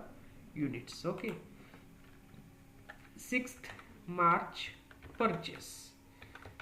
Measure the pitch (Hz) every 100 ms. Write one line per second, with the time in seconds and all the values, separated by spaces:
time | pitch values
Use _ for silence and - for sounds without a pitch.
0 | - - - - - - 143 120 - -
1 | 165 - 226 175 - - - - - -
2 | - - - - - - - - - -
3 | - - - 254 247 - - - - -
4 | - 175 170 180 - - - - - -
5 | - - 226 165 - - - - - -
6 | - - - - - -